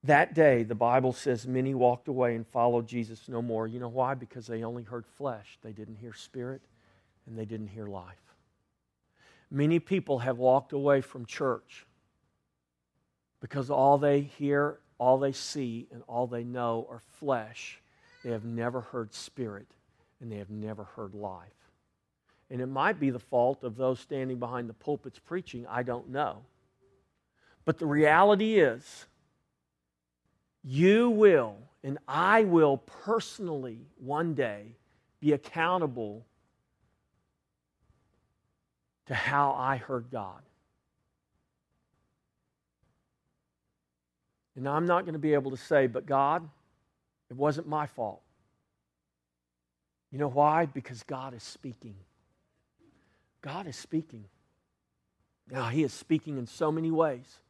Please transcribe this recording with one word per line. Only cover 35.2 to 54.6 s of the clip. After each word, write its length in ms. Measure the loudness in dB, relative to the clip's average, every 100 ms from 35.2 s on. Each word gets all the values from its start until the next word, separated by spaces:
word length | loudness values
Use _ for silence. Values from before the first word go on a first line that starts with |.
| 2
accountable 920 | 2 0 -2 0 2 -2 -4 -8 -10 -18 _ _ _ _ _ _ _ _ _ _ _ _ _ _ _ _ _ _ _ _ _ _ _ _ _ _ _ -6
to 60 |
how 400 | -4 0 2 2
I 240 | 0 -2 -4
heard 320 | -4 -8 -6
God. 320 | -10 -10 -14 _ _ _ _ _ _ _ _ _ _ _ _ _ _ _ _ _ _ _ _ _ _ _ _ _ _ _ _ _ _ _ _ _ _ _ _ _ _ _ _ _ -6
And 120 | -2
I'm 180 | 0 4
not 200 | 2 2
gonna 140 | -2
be 140 | 2
able 180 | 2 2
to 60 | -8
say, 300 | 2 4 4
"But 180 | 0 -2
God, 440 | 2 2 0 -4 _ _ _ _ _ _ _ _
it 60 | -2
wasn't 320 | 0 0 -4
my 200 | -4 -4
fault." 360 | -6 -8 -8 _ _ _ _ _ _ _ _ _ _ _ _ _ _ _ _ _ _ _
You 60 | -4
know 120 | -2
why? 360 | 4 4 4 0
Because 380 | -4 -12 -16
God 300 | -12 -10 -10
is 100 | -14
speaking. 540 | -18 -16 -16 -16 -18 -20 -20 _ _ _ _ _ _ _ _ _ _ _ _ _
God 280 | -12 -12 -12
is 100 | -14
speaking. 500 | -4 -4 -4 -16 -20 _ _ _